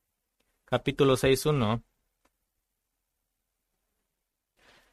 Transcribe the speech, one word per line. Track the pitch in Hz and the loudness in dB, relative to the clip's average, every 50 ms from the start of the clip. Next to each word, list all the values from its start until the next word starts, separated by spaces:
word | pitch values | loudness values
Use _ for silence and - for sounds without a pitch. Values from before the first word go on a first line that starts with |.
| _ _ _ _ _ _ _ _ _ _ _ _ _ | _ _ _ _ _ _ _ _ _ _ _ _ _
Capítulo | - 127 117 - - 104 - 143 135 131 - | -6 -6 -4 -4 -2 0 2 2 2 2 2
seis | - 135 131 - - | 2 2 2 2 0
uno. | 151 151 135 113 104 117 117 - _ _ _ _ _ _ _ _ _ _ _ _ _ _ _ _ _ _ _ _ _ _ _ _ _ _ _ _ _ _ _ _ _ _ _ _ _ _ _ _ _ _ _ _ _ _ _ _ _ _ _ _ _ _ _ _ _ - _ _ _ | -2 -2 0 0 0 -2 -4 -6 _ _ _ _ _ _ _ _ _ _ _ _ _ _ _ _ _ _ _ _ _ _ _ _ _ _ _ _ _ _ _ _ _ _ _ _ _ _ _ _ _ _ _ _ _ _ _ _ _ _ _ _ _ _ _ _ _ -20 _ _ _